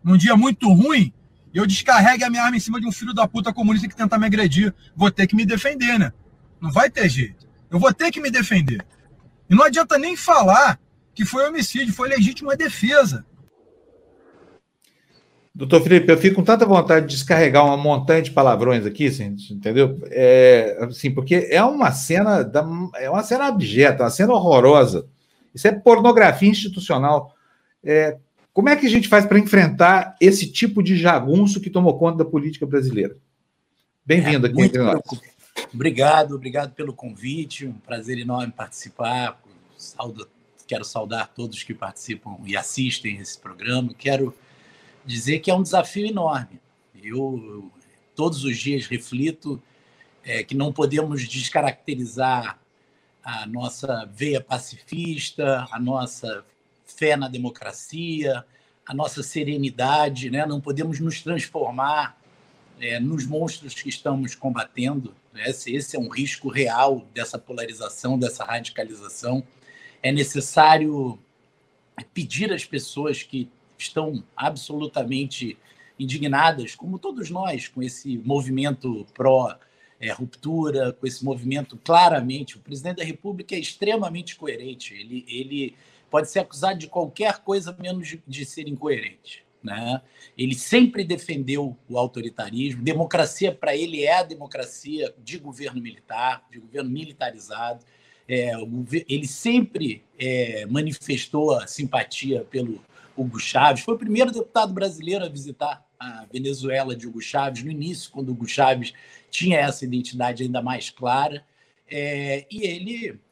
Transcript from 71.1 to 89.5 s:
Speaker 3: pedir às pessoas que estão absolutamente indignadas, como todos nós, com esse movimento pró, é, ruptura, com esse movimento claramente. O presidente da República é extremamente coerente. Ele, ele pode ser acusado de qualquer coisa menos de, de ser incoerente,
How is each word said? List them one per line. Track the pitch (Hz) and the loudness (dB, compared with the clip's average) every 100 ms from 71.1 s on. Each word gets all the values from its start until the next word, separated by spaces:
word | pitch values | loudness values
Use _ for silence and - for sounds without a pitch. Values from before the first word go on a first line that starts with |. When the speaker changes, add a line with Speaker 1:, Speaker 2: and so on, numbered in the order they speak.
| 110 _ _ _ _ _ _ _ - - | -10 _ _ _ _ _ _ _ -20 -14
Speaker 3:
pedir | - 156 - 208 | -12 -10 -6 -6
às | 170 - | -6 -6
pessoas | 139 - 143 151 139 | -10 -10 -8 -6 -6
que | - 135 123 _ _ _ | -8 -10 -12 _ _ _
estão | - 156 156 131 - - | -8 -6 -6 -8 -12 -6
absolutamente | 139 151 - 147 151 147 117 131 139 - 117 - _ _ _ - | -6 -6 -12 -10 -8 -6 -4 -6 -6 -10 -12 -14 _ _ _ -12
indignadas, | 135 131 143 139 160 151 110 | -10 -6 -2 2 2 2 -10
como | - 175 185 | -14 -14 -10
todos | 392 262 160 | -10 -10 -12
nós, | 175 190 135 - | -8 -8 -8 -10
com | 131 | -10
esse | 127 - 143 120 113 | -10 -10 -10 -10 -4
movimento | 139 131 131 143 135 131 110 101 | -4 -2 -4 -4 -6 -8 -10 -12
pró, | - 127 131 120 - _ _ _ _ | 0 2 2 0 -8 _ _ _ _
é, | 113 | -10
ruptura, | 110 123 - 147 165 151 135 123 | -8 -10 -12 -8 -4 -4 -2 -4
com | - 131 | -6 -10
esse | 127 | -6
movimento | 135 123 120 139 139 120 - | -6 -6 -6 -6 -8 -14 2
claramente. | 170 175 151 123 135 139 - | 6 6 4 -4 -8 -12 -18
O | |
presidente | - 139 165 180 | -18 -14 -12 -10
da | |
República | 160 156 202 185 - | -10 -10 -12 -14 -10
é | 190 | -10
extremamente | 147 - 208 226 180 170 - - | -10 -6 -4 -2 -4 -10 -14 -14
coerente. | 151 117 131 123 - 101 | -12 -12 -14 -16 -20 -20
Ele, | 107 123 123 | -16 -16 -12
ele | 120 131 143 131 _ _ _ _ | -14 -10 -8 -10 _ _ _ _
pode | 151 151 | -4 -2
ser | 196 | -6
acusado | 185 139 185 185 | -6 -6 -6 -6
de | 160 | -8
qualquer | 180 156 - 214 - | -8 -8 -4 -4 -4
coisa | - 196 170 180 | -6 -6 -6 -14
menos | 180 185 156 | -12 -12 -12
de, | 165 - | -18 -18
de | 135 139 | -16 -14
ser | - 147 | -14 -12
incoerente, | 135 147 123 107 _ - - _ | -8 -4 -4 -6 _ -20 -20 _